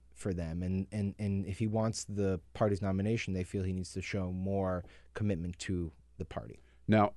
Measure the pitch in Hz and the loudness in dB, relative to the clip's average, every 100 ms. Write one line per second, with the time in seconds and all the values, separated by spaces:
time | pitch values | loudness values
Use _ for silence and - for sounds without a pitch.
0 | - - 104 87 82 87 92 95 95 107 | -18 -6 -2 -2 -2 -2 0 0 0 -2
1 | 98 - 104 98 92 90 110 110 113 - | -2 -2 0 0 -2 -2 0 2 0 -2
2 | - 104 98 90 - - 107 98 98 95 | -4 0 2 0 -2 0 2 2 2 2
3 | 104 113 - 92 87 101 92 92 90 92 | 2 0 0 -2 -2 -2 -2 -2 -4 -6
4 | - 104 90 92 98 98 95 90 - - | -4 -2 -2 -2 0 0 0 -2 -4 -14
5 | - - 104 85 87 - - 90 80 - | -12 -2 0 0 -2 -6 -4 -2 -4 -8
6 | - - 92 - 55 - - - - 107 | -14 -10 -8 -8 -8 -14 -20 -4 4 6
7 | 104 | 6